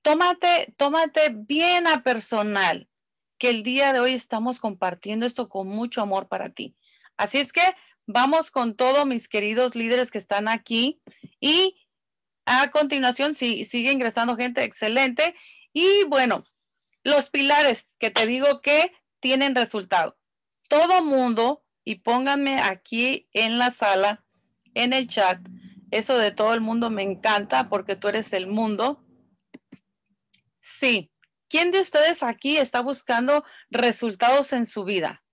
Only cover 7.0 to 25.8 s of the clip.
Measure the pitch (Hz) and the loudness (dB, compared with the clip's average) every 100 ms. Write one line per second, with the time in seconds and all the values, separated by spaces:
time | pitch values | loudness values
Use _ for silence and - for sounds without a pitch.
7 | _ - 208 269 277 339 359 370 _ _ | _ -6 -4 -2 -2 2 0 0 _ _
8 | - 220 269 320 311 262 233 208 254 277 | -4 0 2 2 0 -4 -4 0 2 2
9 | 277 240 - 214 208 220 254 240 226 247 | 0 -4 -4 -4 -2 0 -2 -2 -2 -2
10 | 247 214 - 202 214 226 - 226 254 - | -2 -6 -4 -4 -2 -6 -2 -2 -2 -4
11 | - _ - _ 285 330 381 _ _ _ | -20 _ -20 _ 0 2 2 _ _ _
12 | _ _ _ _ - 254 285 302 294 285 | _ _ _ _ -2 2 2 2 0 0
13 | 254 247 285 294 240 226 220 240 247 277 | 0 0 -4 -2 -4 -4 -4 -2 0 0
14 | 233 226 233 233 247 247 226 - 214 240 | 0 -2 -2 -2 -4 -2 -4 -4 -2 0
15 | 269 240 320 339 - - _ 294 370 403 | 0 0 -2 -4 -20 -20 _ 0 4 4
16 | 349 277 247 190 _ _ _ _ _ _ | 4 2 2 0 _ _ _ _ _ _
17 | 262 294 - 285 277 294 294 226 - _ | 2 2 2 -2 2 4 4 0 -8 _
18 | 226 - 220 247 285 277 285 294 359 _ | -2 0 0 2 0 0 2 2 2 _
19 | _ _ 254 262 277 254 233 214 185 180 | _ _ -2 0 2 0 -2 -4 -2 -2
20 | 160 _ _ _ _ _ _ 294 339 370 | -2 _ _ _ _ _ _ 2 6 4
21 | 311 269 247 226 233 294 _ _ - 202 | 4 2 2 2 0 0 _ _ -10 -6
22 | - 247 269 285 277 269 196 185 - 226 | 0 0 2 0 0 0 -2 -4 -8 -2
23 | 247 254 _ - 226 233 247 240 208 190 | -2 -2 _ -2 -2 0 -2 0 0 2
24 | 202 214 _ _ _ _ _ - 247 262 | 0 -2 _ _ _ _ _ -2 0 0
25 | 254 220 190 180 - - - - | -2 0 0 0 -10 -20 -20 -20